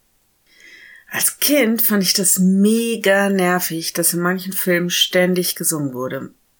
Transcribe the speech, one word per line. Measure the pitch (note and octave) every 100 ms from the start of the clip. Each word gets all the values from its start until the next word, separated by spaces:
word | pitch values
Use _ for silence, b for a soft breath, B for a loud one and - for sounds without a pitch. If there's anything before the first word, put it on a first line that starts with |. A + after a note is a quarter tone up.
| _ _ _ _ B B B B B B B
Als | - - -
Kind | - C#4+ A3+ A3+
fand | - G#3
ich | F#3
das | - F#3+ -
mega | F#3 F#3+ G3+ A3+ A#3 A3+ G3 G3 G3+
nervig, | G3 F3+ F3+ - E3 E3
dass | - E3+
in | E3+
manchen | F3 F#3 F#3
Filmen | F#3 - F3 F3
ständig | - - F3+ F3+ F3+ F3+ -
gesungen | D#3+ D#3+ C#3
wurde. | B2 B2+ C3 B2+ - _ _